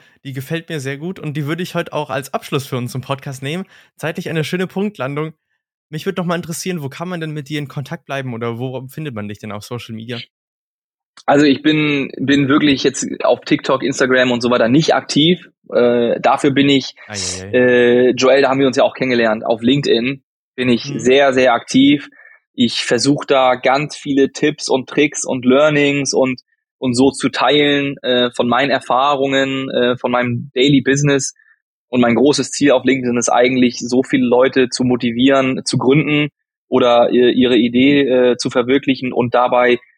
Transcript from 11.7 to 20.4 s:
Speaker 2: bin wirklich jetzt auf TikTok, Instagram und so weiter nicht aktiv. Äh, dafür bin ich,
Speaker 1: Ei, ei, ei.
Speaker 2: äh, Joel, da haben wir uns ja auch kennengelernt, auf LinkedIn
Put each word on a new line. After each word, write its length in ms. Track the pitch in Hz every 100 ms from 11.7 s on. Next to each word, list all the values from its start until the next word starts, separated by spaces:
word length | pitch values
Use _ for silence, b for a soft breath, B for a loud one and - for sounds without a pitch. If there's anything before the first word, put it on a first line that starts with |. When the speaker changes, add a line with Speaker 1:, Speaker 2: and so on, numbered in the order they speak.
| 156 151 143 131 -
Speaker 2:
bin 300 | 135 143 135
wirklich 360 | 151 147 131
jetzt 220 | 139 - - -
auf 160 | - 123
TikTok, 420 | - 151 - 135
Instagram 480 | - 139 131 127 127
und 100 | 120
so 100 | 117
weiter 180 | 120 113
nicht 260 | 139 160
aktiv. 540 | 135 - 139 160 180 - _ -
Äh, 480 | - 120 120 117 -
dafür 320 | 123 135 147
bin 160 | 135 139
ich, 260 | 139 - B B
Speaker 1:
Ei, 60 |
ei, 280 | 101 92 92
ei. 80 | 95
Speaker 2:
äh, 580 | 123 127 123 120 123 127
Joel, 320 | 120 127 135
da 80 | 135
haben 100 | 135
wir 60 | 135
uns 100 | 123
ja 80 |
auch 100 | 120
kennengelernt, 500 | - 131 120 113 110
auf 160 | - 113
LinkedIn 640 | 117 143 - 117 123 139 _ _